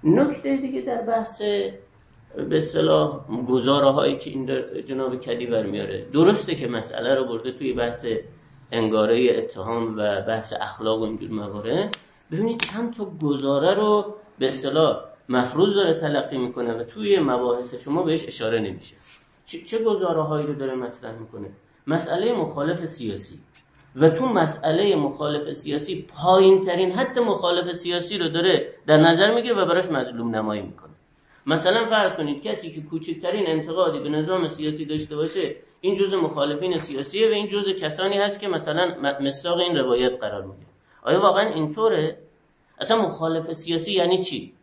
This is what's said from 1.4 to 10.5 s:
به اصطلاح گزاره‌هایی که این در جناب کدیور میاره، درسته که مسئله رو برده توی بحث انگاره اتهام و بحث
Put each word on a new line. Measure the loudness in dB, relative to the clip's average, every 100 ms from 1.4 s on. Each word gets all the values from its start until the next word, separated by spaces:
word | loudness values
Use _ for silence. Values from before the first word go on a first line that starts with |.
| -2 0 -2 -6 -20 _ _ _ -16 -10 -2
به | 0
اصطلاح | 0 0 4 4 2 -2 -8 -6 2
گزاره‌هایی | 2 4 6 6 6 2 0
که | -6
این | -8
در | -4 -4 -4 -8
جناب | -6 -4 -4 -4
کدیور | -6 -6 -2 -2 -2
میاره، | -4 -4 -8 -4
درسته | 4 6 6 0
که | -4 -4
مسئله | -6 -6 -6 0
رو | 0
برده | 0 -4 -6
توی | -6 -4
بحث | -2 -2 -4 -6 -6 -6 -20 -20 -20 -6
انگاره | -2 0 2 4 4 4 2
اتهام | -2 -8 -4 -4 -4 -2
و | -2 -2 -2
بحث | -4 -4